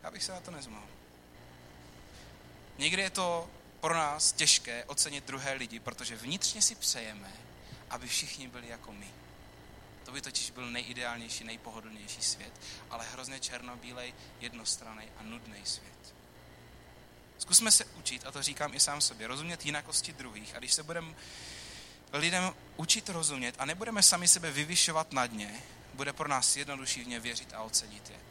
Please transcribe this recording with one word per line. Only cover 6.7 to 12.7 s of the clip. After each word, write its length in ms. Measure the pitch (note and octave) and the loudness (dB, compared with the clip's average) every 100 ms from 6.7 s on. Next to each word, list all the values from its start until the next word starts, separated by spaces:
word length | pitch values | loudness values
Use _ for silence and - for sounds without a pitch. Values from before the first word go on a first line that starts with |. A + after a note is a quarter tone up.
| A3 | 4
přejeme, 580 | - C3 A2+ G#2 G2 G2 - - - - - | 0 0 -2 -8 -12 -14 -16 -16 -14 -14 -8
aby 180 | B2+ B2 | -8 -2
všichni 400 | - D3+ - C3 | -2 -2 -6 -10
byli 200 | B2 A#2+ | -12 -12
jako 240 | A#2 - | -12 -12
my. 140 | G#2 G2+ - - - - - - - - - | -14 -14 -16 -18 -18 -18 -18 -18 -18 -18 -16
To 100 | - | -10
by 80 | C3+ | -8
totiž 300 | C#3 B2+ - | -4 -4 -4
byl 200 | - B2 | -6 -6
nejideálnější, 720 | A#2+ A#2+ A#2+ B2 A#2+ A2+ - | -4 -4 -4 -4 -4 -6 -8
nejpohodlnější 800 | A2+ A2+ A2+ A2 A2 G#2+ G2+ - | -6 -10 -10 -12 -12 -14 -10 -2
svět, 320 | - - G#2+ - - | -2 -2 -6 -14 -12